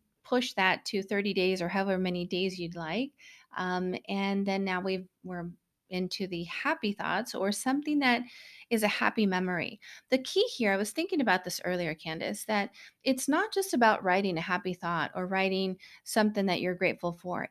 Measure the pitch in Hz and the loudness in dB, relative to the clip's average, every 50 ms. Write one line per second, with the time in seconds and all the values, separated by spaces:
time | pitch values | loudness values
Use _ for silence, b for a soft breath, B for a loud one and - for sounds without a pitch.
0 | - _ _ _ _ - 254 254 247 - - 202 190 185 175 - - - - 190 | -8 _ _ _ _ -2 0 0 0 0 0 2 2 2 2 0 -2 -4 -6 -4
1 | 190 - 214 202 202 208 190 196 180 185 185 185 170 180 190 196 196 202 190 185 | -4 -2 -2 0 0 2 2 2 2 2 2 0 -2 -2 0 0 0 2 2 2
2 | 185 180 180 175 175 180 190 180 190 190 185 185 170 170 175 170 165 156 170 226 | 0 0 0 -2 -2 -2 -2 -2 0 -2 -2 -4 -6 -8 -6 -6 -6 -4 -2 -2
3 | 277 294 B B B B B B B B - - 185 180 180 180 185 180 180 - | -4 -4 B B B B B B B B -6 -4 -2 0 0 0 0 -2 -2 -4
4 | - - 196 196 196 196 196 196 196 196 196 196 196 190 185 180 185 190 190 185 | -6 -4 -2 -2 0 0 2 2 2 0 0 0 0 0 0 -2 0 -2 -2 -2
5 | 185 - _ _ - 185 180 175 170 175 175 - _ _ _ _ _ _ 185 180 | -4 -10 _ _ -12 -8 -8 -8 -8 -8 -10 -14 _ _ _ _ _ _ -4 -2
6 | 185 180 - - 185 190 180 170 175 165 - - - 285 320 311 - 208 202 - | -2 -2 -2 -4 -4 -4 -4 -6 -6 -6 -8 -4 -2 -2 -2 0 -2 -4 -2 -2
7 | - - 170 196 240 - - 190 190 202 202 - - 262 269 285 294 302 302 285 | -2 -2 -2 -2 -2 -4 -4 -2 -2 0 -2 0 0 0 0 0 0 0 0 2
8 | 277 247 240 240 247 B B B B B B B B B 240 214 214 208 - - | 4 4 4 2 0 B B B B B B B B B 2 2 2 2 2 2
9 | 226 208 - 226 214 196 185 185 185 180 180 165 - - - B B B B B | 2 2 4 4 2 4 4 2 0 0 0 -2 -4 -4 -8 B B B B B
10 | B _ 254 262 262 - - 370 480 466 - - 226 202 196 196 214 214 - 320 | B _ 0 0 0 0 0 2 2 2 0 0 2 2 4 2 0 -2 -2 -4
11 | 339 403 381 294 247 214 180 185 - 180 - - - 180 180 175 175 156 160 - | -4 0 0 2 4 4 2 2 2 -4 -6 -4 -2 -2 -2 0 -2 -2 -4 -6
12 | - 165 160 - - - 208 - - - 214 202 202 - B B B B B _ | -6 -8 -6 -4 -4 -4 -6 -6 -2 0 0 0 0 -2 B B B B B _
13 | - 262 262 262 - 277 294 349 403 440 - 392 381 - - 240 240 220 214 - | 0 0 0 2 2 2 2 2 2 0 0 -2 -2 0 2 6 6 6 6 4
14 | - 185 180 196 202 190 170 160 170 190 202 202 - 185 175 - 175 170 170 160 | 4 2 4 4 4 2 0 -2 -2 -2 -2 -2 -2 -4 -6 -4 -4 -2 0 0
15 | 143 - - 180 185 180 190 190 190 190 190 190 190 190 185 B B B B B | -2 -2 -2 -6 -4 -2 0 0 2 2 0 0 0 -2 -4 B B B B B
16 | B - - 226 214 214 208 202 196 196 175 - - 185 180 180 185 160 - - | B -2 2 4 4 4 2 2 2 2 2 2 0 -2 0 2 2 0 2 0
17 | - 175 170 - - 180 175 - - - | -2 -4 -4 -4 -6 -6 -4 -4 -6 -4